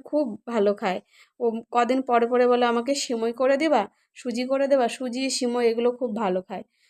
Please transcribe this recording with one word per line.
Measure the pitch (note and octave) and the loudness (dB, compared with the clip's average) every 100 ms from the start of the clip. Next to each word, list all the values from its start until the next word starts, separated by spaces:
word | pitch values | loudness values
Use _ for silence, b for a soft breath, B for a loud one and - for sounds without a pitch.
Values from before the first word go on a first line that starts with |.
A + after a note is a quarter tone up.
খুব | - D4 C4 G3+ - | -4 -4 -4 -6 -6
ভালো | A#3 G3+ | 0 0
খায়, | G3+ G#3 F#3+ _ b b - | 0 -4 -4 _ b b -6
ও | A#3+ A3+ - | -4 -4 -4
কদিন | A#3+ A#3+ C4 | -2 0 0
পরে | C4 A#3 A#3 | 2 2 2
পরে | B3 B3 | 2 4
বলে, | B3 A#3+ | 4 2
"আমাকে | A#3 A#3+ | 0 0
সিমই | C#4+ - A#3 A3+ | -4 -2 -2 -2
করে | A#3 C4 C#4 | 0 2 2
দেবা, | D#4+ B3+ G3 _ _ - | 4 2 0 _ _ -12
সুজি | B3 A#3 B3+ | -6 -4 -2
করে | C4+ C#4 | 0 2
দেবা।" | C#4 A#3 | 4 2
সুজি, | - B3+ A#3+ C4+ | -2 -6 -4 -4
সিমই | - B3 A#3+ A3+ | -2 -2 2 0
এগুলো | A3+ A#3+ | 2 0
খুব | B3 A#3+ G#3+ | 0 -6 -2
ভালো | G3+ F#3 | -2 -2
খায়। | F3+ F#3 - _ | -4 -12 -14 _